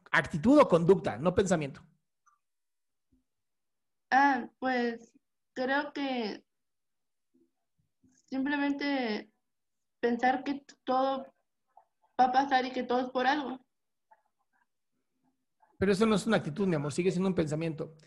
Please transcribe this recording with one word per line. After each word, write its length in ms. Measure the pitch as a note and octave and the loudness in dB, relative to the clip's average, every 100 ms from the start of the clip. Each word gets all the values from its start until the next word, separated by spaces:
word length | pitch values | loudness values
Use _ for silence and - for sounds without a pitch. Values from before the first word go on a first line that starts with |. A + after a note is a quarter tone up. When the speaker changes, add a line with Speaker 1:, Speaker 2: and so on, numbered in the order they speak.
| - | -2
Speaker 1:
Actitud 460 | G3 D3+ D#3+ G3+ D4 | -2 0 0 4 6
o 100 | C4 | 6
conducta, 480 | E3+ E3+ F#3 D3+ - | 4 4 4 2 -4
no 180 | F3 | -2
pensamiento. 460 | F#3 F#3 F3 C#3+ - - _ _ _ _ _ _ _ _ _ _ _ _ _ _ _ _ _ _ _ _ _ - | 0 0 0 -4 -10 -20 _ _ _ _ _ _ _ _ _ _ _ _ _ _ _ _ _ _ _ _ _ 0
Speaker 2:
Ah, 360 | C4 C#4+ B3+ A#3 - | 2 4 2 -6 -6
pues 560 | C4 B3 A#3+ A3+ - _ _ _ _ | -2 -2 -2 -6 -14 _ _ _ _
creo 360 | - B3+ C#4 D4 | -6 -2 -2 -4
que 500 | D4+ C#4 B3+ G#3+ - _ _ _ _ _ _ _ _ _ _ _ _ _ _ _ _ _ _ - | -6 -6 -4 -6 -8 _ _ _ _ _ _ _ _ _ _ _ _ _ _ _ _ _ _ -10
simplemente 1000 | C4 C4+ C#4+ C#4+ C#4 C#4+ C4+ A#3 G#3+ - _ _ _ _ _ _ _ | -4 -2 -2 -2 -4 -4 -2 -4 -6 -10 _ _ _ _ _ _ _
pensar 440 | A#3 A#3+ B3+ C4+ | -2 0 0 0
que 180 | C#4 C#4 - - | -4 -8 -10 -12
todo 480 | - C4 C4+ C4 C4 _ _ _ _ _ _ _ _ - | -4 0 0 -2 -8 _ _ _ _ _ _ _ _ 0
va 60 | B3+ | 2
a 60 | |
pasar 340 | B3+ C#4 B3+ C4 | 2 2 0 0
y 60 | |
que 100 | C4 | -4
todo 180 | B3 B3 | -2 -2
es 80 | C4 | -2
por 180 | B3 B3+ | -2 0
algo. 320 | D4+ B3 C4 _ _ _ _ _ _ _ _ _ _ _ _ _ _ _ _ _ _ _ _ _ - | 0 -4 -10 _ _ _ _ _ _ _ _ _ _ _ _ _ _ _ _ _ _ _ _ _ -2
Speaker 1:
Pero 140 | F#3+ | 0
eso 120 | F#3+ | 2
no 120 | A3+ G#3+ | 2 2
es 100 | A#3 | 2
una 100 | G3+ | -2
actitud, 300 | D#3+ D3 G3 | -2 -2 0
mi 100 | D#3 | 0
amor, 160 | D3 | -2
sigue 180 | C3+ F3+ | -2 0
siendo 180 | F3 F#3+ | 0 0
un 60 | |
pensamiento. 600 | F3+ D#3 D#3 E3 D#3 - - | 0 -2 -2 -4 -6 -10 -16